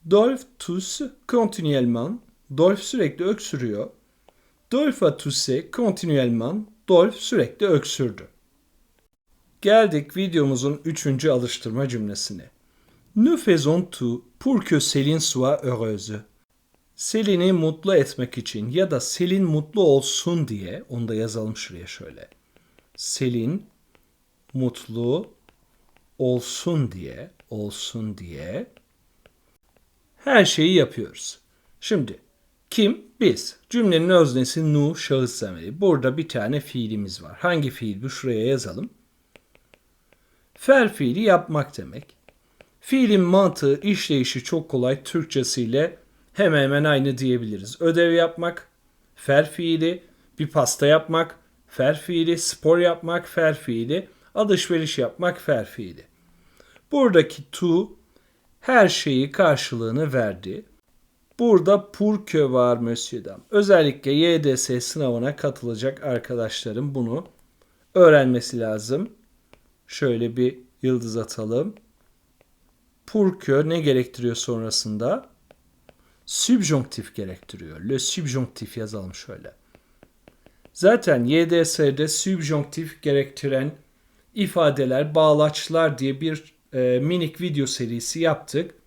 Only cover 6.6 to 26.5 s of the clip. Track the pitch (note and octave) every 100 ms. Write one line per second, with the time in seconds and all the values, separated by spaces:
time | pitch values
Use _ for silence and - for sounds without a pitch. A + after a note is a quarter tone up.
6.6 | G#3+ _ - F3 G3+ - - A3 B2 -
7.6 | G3+ D3+ - - B2+ G2 - _ _ _
8.6 | _ _ _ _ _ _ _ _ _ _
9.6 | G3 A3 G#3+ D3+ C#3+ F3+ G3 E3 C#3 B2+
10.6 | C#3 D3 - D#3 D3 C3+ D#3 B2+ B2 -
11.6 | A#2+ A2+ C#3 A#2+ G#2 G2 - F#2+ C2 _
12.6 | _ _ _ _ _ G#3+ B3 E4 - E3
13.6 | C#3+ E3 F3+ - B2 A#2 _ _ C4 A#3+
14.6 | - D3+ - C#3+ C#3 D#3+ - B2+ B2+ C#3+
15.6 | C3+ A#2+ A2+ G#2 G#2 G#2+ - _ _ _
16.6 | _ _ _ - - A3 G#3 F3+ F3+ F#3
17.6 | D#3+ D#3 G3 F3 C3+ - B2 B2+ A2+ A2
18.6 | G#2+ D#3 F#3+ C#3 - - F3 F#3+ F3+ D3+
19.6 | D3+ G#3 E3+ C3+ C3+ - E3+ E3+ C3 G#2
20.6 | F2+ C3+ - A#2+ A2+ A2 A2+ A2 A2 G#2+
21.6 | - E2+ F2+ - D#2+ - - _ _ _
22.6 | _ _ _ - - - B2+ A#2+ A2+ F#3+
23.6 | - _ _ _ _ _ _ _ _ C3
24.6 | B2+ - - A2+ A#2+ D#3 A3 _ _ _
25.6 | _ _ _ _ _ - B2+ B2 -